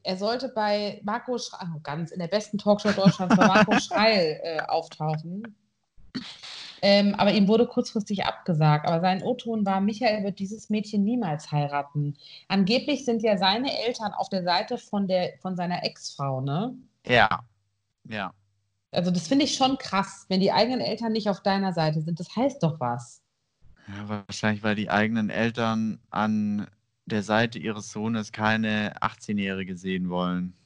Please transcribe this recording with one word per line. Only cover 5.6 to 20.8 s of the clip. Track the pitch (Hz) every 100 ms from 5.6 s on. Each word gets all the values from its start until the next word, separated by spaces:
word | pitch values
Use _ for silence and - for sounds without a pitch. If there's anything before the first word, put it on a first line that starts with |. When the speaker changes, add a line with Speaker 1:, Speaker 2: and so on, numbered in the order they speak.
| _ _ _ - - - - - - - - -
Speaker 1:
Ähm, | 202 202 202 -
aber | 196
ihm | 202 196
wurde | 220 240
kurzfristig | - - 220 202 196
abgesagt. | - - - 156 156 151 156
Aber | 165
sein | 185 190
O-Ton | - 254 226 226 196
war: | 190
Michael | 196 214 247 214
wird | 196 190
dieses | 196 220 -
Mädchen | 214 208 208
niemals | 202 247 190 151 -
heiraten. | 151 143 143 139 147 147 143 - - -
Angeblich | 196 185 247 262 285
sind | - 226
ja | 220 196
seine | 190 214 269 -
Eltern | 226 233 214
auf | - -
der | 196
Seite | 175 175 220 240
von | - 202 196
der, | 185 170 -
von | 185 185
seiner | 180 170
Ex-Frau, | 151 - - - 139 131
ne? | 135 151 240 - - _ -
Speaker 2:
Ja, | 123 104 87 - _ _ _ _ _ -
ja. | 110 95 - _ _ _ _ _
Speaker 1:
Also | - 180
das | 175 -
finde | 277
ich | 302 -
schon | 262 269
krass, | - 196 190 - -
wenn | 190
die | 190
eigenen | - 226 254